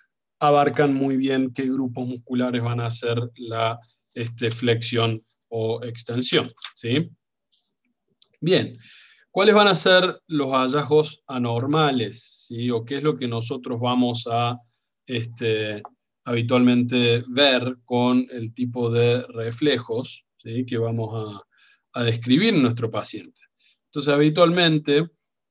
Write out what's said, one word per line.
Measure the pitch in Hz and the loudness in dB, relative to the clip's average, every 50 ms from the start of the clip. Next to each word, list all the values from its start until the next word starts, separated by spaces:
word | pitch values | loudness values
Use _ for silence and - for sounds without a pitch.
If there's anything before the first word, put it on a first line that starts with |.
| _ _ _ _ _ _ _ - | _ _ _ _ _ _ _ 0
abarcan | 151 147 147 143 143 143 117 151 147 143 135 | 2 4 6 6 4 2 4 2 2 2 4
muy | 135 135 135 135 | 2 0 0 0
bien | 131 135 135 135 131 131 127 123 | 0 0 0 0 0 0 -2 -2
qué | 139 135 | -4 -4
grupos | 127 135 135 131 123 120 127 123 | -2 -2 -2 -4 -4 -4 -6 -6
musculares | 123 127 120 - - 127 123 123 123 123 120 117 | -8 -8 -10 -10 -6 -2 -2 -2 -2 -2 -2 -2
van | 120 120 120 | -2 -2 -2
a | 117 | -4
hacer | 113 117 - 120 117 117 117 120 120 _ | -4 -6 -4 -4 -2 -2 -2 -4 -6 _
la, | 127 120 110 110 113 113 113 117 117 - _ _ _ _ _ - | -14 -12 -8 -4 -2 -2 -2 -2 -4 -12 _ _ _ _ _ -10
este, | 123 117 117 117 - 123 110 | -8 -8 -8 -6 -4 -4 -4
flexión | 117 - 123 117 113 117 113 - 120 113 117 113 110 110 _ _ _ _ _ - | -4 -2 0 0 0 0 -2 -4 -2 0 0 0 -2 -4 _ _ _ _ _ -10
o | 117 113 110 113 117 113 123 | -6 -4 -4 -4 -4 -6 -8
extensión, | 117 117 - - - 120 127 123 - 175 147 - - - - - - - | -12 -12 -12 -10 -8 -6 -6 -4 -2 -2 -2 -2 -4 -10 -16 -16 -16 -14
¿sí? | - - 113 131 156 170 - - _ _ _ _ _ _ _ _ _ _ _ _ _ _ _ _ _ _ _ _ _ _ _ _ - | -10 -6 -4 -2 -2 -2 -4 -10 _ _ _ _ _ _ _ _ _ _ _ _ _ _ _ _ _ _ _ _ _ _ _ _ -4
Bien, | 151 175 180 131 113 - - - - - - - - _ _ _ _ _ | 0 2 2 2 2 0 -8 -16 -20 -20 -20 -20 -20 _ _ _ _ _
¿cuáles | - 185 208 214 202 | 0 2 4 6 6
van | 214 208 | 6 6
a | 202 175 | 6 4
ser | - - 190 185 180 180 175 - - _ | 4 4 6 6 6 6 2 -2 -6 _
los | - 160 143 135 131 | -4 -2 -2 0 2
hallazgos | 135 127 127 127 139 147 135 123 151 151 156 156 - _ _ | 2 2 2 2 0 0 2 4 4 4 4 2 -4 _ _
anormales, | - 131 123 120 117 117 120 127 143 151 160 151 143 131 120 107 98 - - - - - - - | -8 -4 -4 -2 -2 -2 -2 0 0 2 2 2 2 2 0 -2 -4 -6 -14 -18 -20 -20 -20 -16
sí? | - 120 117 123 120 | -12 -8 -6 -4 -2
¿O | 120 113 117 | -2 -2 -4
qué | 120 143 | -6 -6
es | 139 147 | -2 -2
lo | 156 131 | -2 -2
que | 123 127 | -2 -4
nosotros | 120 117 117 117 - 139 123 - 127 123 113 | -4 -4 -4 -6 -6 -8 -8 -8 -8 -6 -4
vamos | 123 120 123 123 123 120 117 117 - 117 | -2 0 2 2 0 0 0 -4 -6 -4
a, | 117 117 120 120 123 - _ _ _ _ _ _ _ _ _ | -2 -2 -2 -2 -4 -8 _ _ _ _ _ _ _ _ _
este, | - 123 117 117 117 117 - 120 110 110 107 107 107 104 104 104 - _ _ _ _ _ _ - | -8 -8 -8 -8 -8 -10 -6 -2 -2 -2 -2 -4 -6 -8 -10 -14 -18 _ _ _ _ _ _ -8
habitualmente | 127 123 117 117 117 127 123 123 123 123 123 123 120 127 123 120 117 117 120 120 | -6 -4 -2 0 2 2 4 4 4 4 2 2 0 0 2 2 2 2 0 -2
ver | 127 120 139 143 139 127 123 123 127 127 - _ | -2 0 2 4 4 4 2 0 -4 -8 -10 _
con | - 123 123 123 123 123 127 127 - | -4 0 0 2 2 2 2 0 -2
el | 127 120 113 113 - | -6 -10 -10 -10 -8
tipo | 127 127 120 120 123 120 117 | -6 -8 -6 -4 -4 -2 0
de | 117 120 120 120 120 123 123 | 2 2 2 2 2 0 -2
reflejos, | - - 113 113 117 120 - 151 143 127 120 - - 110 123 123 - - - _ _ _ | -8 -10 -8 -8 -8 -4 -2 0 0 0 0 -2 -4 -6 -6 -6 -8 -12 -20 _ _ _
¿sí? | _ - 113 113 127 123 | _ -12 -8 -6 -6 -4
que | 120 120 113 | -4 -2 -2
vamos | 117 117 113 117 110 107 113 110 107 104 101 98 - _ _ _ _ _ _ _ _ _ - | -2 -2 -2 -4 -4 -6 -6 -8 -8 -8 -12 -16 -18 _ _ _ _ _ _ _ _ _ -6
a, | 123 | -2
a | 117 | -2
describir | 117 117 117 117 123 131 165 220 226 196 | 0 -2 -2 2 2 4 4 4 4 4
en | 151 123 | 4 2
nuestro | 120 120 117 113 110 | 2 0 -2 -6 -6
paciente? | 107 104 - - - 101 - - _ _ _ _ _ _ _ _ _ _ _ | -6 -6 -8 -8 -10 -14 -14 -16 _ _ _ _ _ _ _ _ _ _ _
Entonces, | _ - 147 131 147 143 | _ -8 -4 0 0 2
habitualmente | 143 151 156 151 180 170 165 175 180 175 160 156 151 151 143 143 151 170 165 _ _ _ _ _ _ _ _ | 4 4 4 4 4 4 4 4 4 4 4 2 2 0 2 2 2 2 -2 _ _ _ _ _ _ _ _